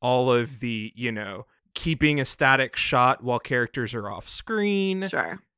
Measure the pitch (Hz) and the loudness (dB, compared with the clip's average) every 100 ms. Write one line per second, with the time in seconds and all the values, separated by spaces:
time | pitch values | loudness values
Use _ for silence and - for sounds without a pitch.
0 | 123 127 127 120 117 117 120 110 107 117 | 2 4 4 4 2 -4 -6 -4 -8 -6
1 | 123 107 101 98 - _ _ - 160 160 | -6 -6 -8 -12 -16 _ _ -6 -2 2
2 | 151 147 127 - 135 135 131 - - 127 | 2 2 -2 2 4 4 2 -2 0 4
3 | 127 - 123 120 - 123 117 127 113 117 | 4 2 -2 -4 0 -2 -2 -4 -6 -6
4 | 101 92 - - - 214 208 196 190 190 | -8 -10 -10 -10 -6 -2 0 2 0 -2
5 | 190 - 85 196 _ | -2 -4 -4 -8 _